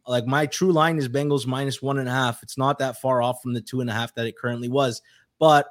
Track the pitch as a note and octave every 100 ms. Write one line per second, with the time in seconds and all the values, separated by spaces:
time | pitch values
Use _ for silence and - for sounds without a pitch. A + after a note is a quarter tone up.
0 | - B2 A#2 C#3 D3+ - F#3 E3 D#3+ D#3+
1 | C3 C3 D3 C#3+ A#2+ C3 C#3 B2+ C3+ C#3
2 | B2+ B2+ B2+ A#2 - - C3+ C#3+ C3+ B2
3 | C3 B2+ A#2+ B2 C3 A#2+ G#2+ B2+ B2 A2
4 | A#2 - A#2 - B2 A#2+ A#2+ C3 C3+ A2
5 | - _ _ _ D#3 D3 C#3